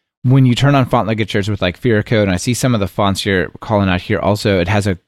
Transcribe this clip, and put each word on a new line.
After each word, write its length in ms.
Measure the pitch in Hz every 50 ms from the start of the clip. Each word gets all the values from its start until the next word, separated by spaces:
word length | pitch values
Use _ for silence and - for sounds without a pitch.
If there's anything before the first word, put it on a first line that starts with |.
| _ _ _ _
When 220 | - 123 131 139 131
you 120 | 127 120
turn 180 | - 127 139 143
on 120 | 139 127
font 200 | - - 120 98
ligatures 420 | 98 113 107 110 - - 107 95 104
with, 140 | 104 -
like, 140 | 95 90 87
Fear 260 | - - 123 113 104
Code, 200 | 101 - 120 107 104
and 60 | 95
I 40 | 90
see 160 | 87 - 127
some 220 | 123 - - 131 123
of 60 | 107
the 80 | 98 92
fonts 360 | - - 104 98 95 - -
you're 240 | 104 98 90 80 - - -
calling 280 | - - 110 101 98 95
out 120 | 90 90
here 180 | - - 107 -
also, 400 | - 92 104 101 - 107 98 92
it 80 | 87
has 180 | 92 98 104 95 101
a 100 | 92 - _